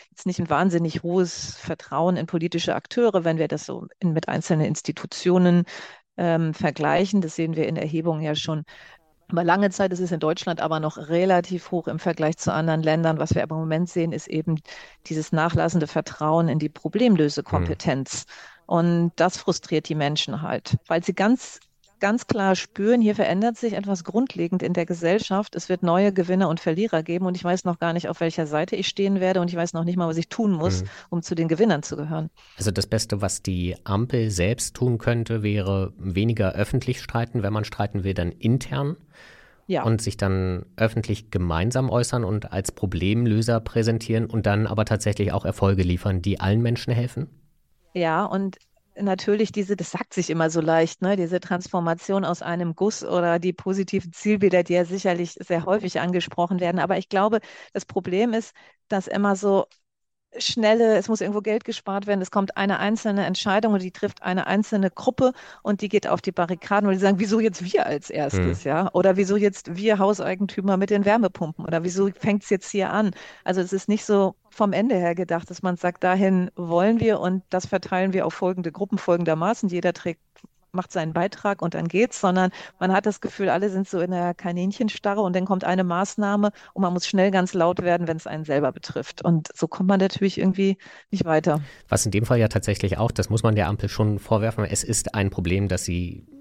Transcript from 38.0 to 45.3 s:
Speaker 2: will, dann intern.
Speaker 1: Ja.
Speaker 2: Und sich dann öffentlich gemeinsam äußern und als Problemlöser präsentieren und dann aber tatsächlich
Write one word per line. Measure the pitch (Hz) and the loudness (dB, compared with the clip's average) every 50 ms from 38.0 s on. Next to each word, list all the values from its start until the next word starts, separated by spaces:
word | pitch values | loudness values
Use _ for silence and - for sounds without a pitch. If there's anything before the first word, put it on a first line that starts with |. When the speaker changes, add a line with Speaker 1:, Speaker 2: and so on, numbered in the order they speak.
| 92 | -2
Speaker 2:
will, | 98 92 | -2 -2
dann | 90 85 87 | 0 -2 -4
intern. | - - - 110 120 - - - - 135 143 143 170 - - _ _ - - - - - - - _ _ _ | -4 -2 2 2 2 2 0 -4 -4 -4 -4 -4 -6 -8 -12 _ _ -20 -20 -20 -20 -20 -20 -20 _ _ _
Speaker 1:
Ja. | - 185 147 - | -2 -2 0 2
Speaker 2:
Und | 113 113 110 | 2 0 0
sich | 113 107 - | 0 -4 -4
dann | - 101 98 95 95 92 92 90 87 - - - - | -2 0 0 0 0 0 -2 -2 -4 -6 -10 -4 0
öffentlich | 110 110 - 113 104 - 101 - - - | 0 0 0 -2 -2 -2 -4 -6 -6 -6
gemeinsam | - 95 90 85 80 82 90 117 123 131 131 131 | -4 -2 0 0 0 0 0 0 0 0 0 0
äußern | - 120 120 - - 123 117 | 0 0 0 0 -2 -2 -2
und | 90 107 107 - - - | -2 -2 -4 -4 -4 -4
als | 98 98 - | -4 -4 -4
Problemlöser | - - - 95 87 85 90 95 107 117 120 117 107 107 113 113 117 113 | -6 -4 -4 -4 -2 0 0 2 2 2 2 2 2 2 2 2 0 0
präsentieren | 113 - - 117 110 117 113 110 - - 113 113 117 110 | 0 -2 0 0 2 2 0 0 0 0 0 0 0 0
und | - 110 101 | -2 0 2
dann | 104 101 104 110 - | 2 2 2 2 0
aber | 110 107 107 | 0 0 0
tatsächlich | - 110 101 - 107 104 - 101 95 | 0 0 0 0 -2 0 0 0 0